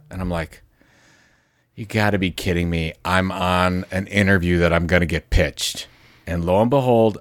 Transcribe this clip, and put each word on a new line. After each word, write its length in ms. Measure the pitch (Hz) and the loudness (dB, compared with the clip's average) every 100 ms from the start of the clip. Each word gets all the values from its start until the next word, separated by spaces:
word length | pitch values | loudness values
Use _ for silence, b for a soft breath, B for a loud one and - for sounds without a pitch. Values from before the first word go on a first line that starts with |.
| _ | _
And 100 | 92 | -10
I'm 80 | 92 | -6
like, 320 | 87 80 - _ b b b b b b b b b b | -6 -6 -12 _ b b b b b b b b b b
"You 120 | - 107 | -16 -6
gotta 320 | 110 104 101 | -2 0 0
be 100 | 90 | -2
kidding 400 | - - 87 85 | -2 -2 0 0
me. 240 | 85 80 - 90 | -2 -4 -6 -2
I'm 260 | 92 95 | 0 0
on 540 | 92 90 90 90 90 - | -2 -2 0 0 -2 -4
an 160 | 95 95 | -8 -4
interview 520 | 101 98 98 87 87 | 0 2 2 2 2
that 120 | 85 | 2
I'm 140 | 82 85 | 2 2
gonna 220 | 90 85 | 2 2
get 240 | 78 - | -2 0
pitched." 560 | - 78 - - - - b b b - | 0 0 -2 -8 -8 -14 b b b -8
And 180 | 85 85 | -4 0
lo 160 | 92 | 2
and 80 | 117 | 2
behold, 480 | 139 127 117 110 98 | 2 2 4 4 0